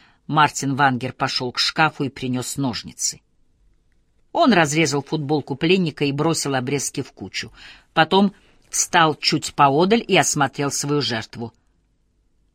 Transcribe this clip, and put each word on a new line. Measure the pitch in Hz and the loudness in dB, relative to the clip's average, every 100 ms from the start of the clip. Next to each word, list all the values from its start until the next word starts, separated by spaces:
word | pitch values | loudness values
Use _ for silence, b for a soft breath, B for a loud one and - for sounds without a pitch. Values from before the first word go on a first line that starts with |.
| b b - | b b -2
Мартин | 151 147 - 139 135 | 2 2 2 -4 2
Вангер | 143 123 123 | 2 2 -4
пошёл | - 131 - 127 | -6 -4 -4 -6
к | - | -2
шкафу | - - 156 - | -2 0 0 0
и | 139 | -6
принёс | - 131 127 120 - | -6 -6 -4 -6 -4
ножницы. | 139 107 - - - - _ _ _ _ _ _ _ _ _ _ _ | -4 -6 -10 -8 -8 -8 _ _ _ _ _ _ _ _ _ _ _
Он | - 330 | 0 4
разрезал | 196 156 151 156 143 | 4 2 2 0 -2
футболку | - 160 139 151 - 131 | -4 -6 -2 -2 -2 -4
пленника | 165 190 170 - 143 | 2 2 0 -2 -2
и | |
бросил | 139 143 - 143 | 0 -2 -2 -2
обрезки | 135 123 139 - - | -4 -2 -4 -4 -8
в | 131 | -10
кучу. | - 95 - - B B B B | -12 -12 -10 -12 B B B B
Потом | - 156 190 202 b b b _ | 0 2 4 2 b b b _
встал | - - 180 160 143 | -6 0 2 2 2
чуть | - 156 - - | -2 -2 -2 2
поодаль | 143 139 190 226 - | 4 4 4 2 4
и | 180 | 2
осмотрел | 139 147 139 - 143 | 2 0 -2 -2 -4
свою | - 143 147 | -4 -2 -2
жертву. | 117 117 - - 117 - _ _ _ _ _ _ _ _ _ | -2 -4 -6 -12 -14 -14 _ _ _ _ _ _ _ _ _